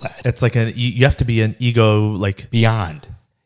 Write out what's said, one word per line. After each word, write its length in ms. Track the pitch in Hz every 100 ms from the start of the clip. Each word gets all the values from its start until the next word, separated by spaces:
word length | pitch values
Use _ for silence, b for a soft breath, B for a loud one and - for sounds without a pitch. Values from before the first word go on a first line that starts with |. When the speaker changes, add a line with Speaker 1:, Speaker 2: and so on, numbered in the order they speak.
Speaker 1:
that? 220 | - - 127
Speaker 2:
It's 160 | -
like 140 | 120 120
an 140 | 113
e-, 200 | 120 123
you 120 | 110
have 140 | 139 -
to 80 | 120
be 160 | 113
an 160 | 110 -
ego, 520 | 123 117 110 107 107
like, 380 | 101 101 - -
Speaker 1:
Beyond. 600 | 117 113 113 82 - - - _ _